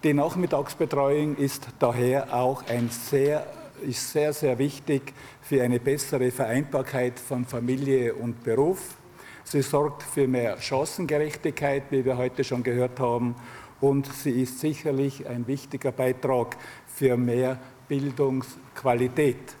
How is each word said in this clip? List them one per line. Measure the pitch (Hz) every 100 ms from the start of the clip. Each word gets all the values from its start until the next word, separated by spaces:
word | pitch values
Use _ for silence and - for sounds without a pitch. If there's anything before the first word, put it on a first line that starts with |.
Die | 160
Nachmittagsbetreuung | 143 151 180 175 143 143 - 156 139 139 147 151 143
ist | 139 - - -
daher | 127 120 123 135 -
auch | 123 127 135 -
ein | 120 120
sehr, | - - 139 139 151 - - - -
ist | 143 120 -
sehr, | 151 147
sehr | 143 147 123
wichtig | 139 - - 139 131 - - -
für | - 139
eine | 123 123
bessere | 131 143 - 139 123
Vereinbarkeit | 120 120 123 147 143 131 135 123 120
von | - 131 123
Familie | 123 120 131 139 135 120
und | - 120 117
Beruf. | - 113 147 190 - - - - - -
Sie | - 151
sorgt | 135 143 151 147
für | - - 135
mehr | 127 117 92
Chancengerechtigkeit, | - 135 156 - 165 147 151 - 160 147 143 139 139
wie | 139
wir | 127 123
heute | 123 123
schon | 135 123
gehört | 123 120 123 123
haben, | 127 120 120 120 - - - -
und | 139 139 139
sie | - 143 123
ist | 127 -
sicherlich | 156 147 160 135 139 135 151
ein | 120 117
wichtiger | 139 - 123 139
Beitrag | 123 127 127 139 127 117 - - - -
für | - 135 120
mehr | 123 120 127 131 - - -
Bildungsqualität. | 143 139 127 139 131 123 - - - 135 120 127 127 147 123 - -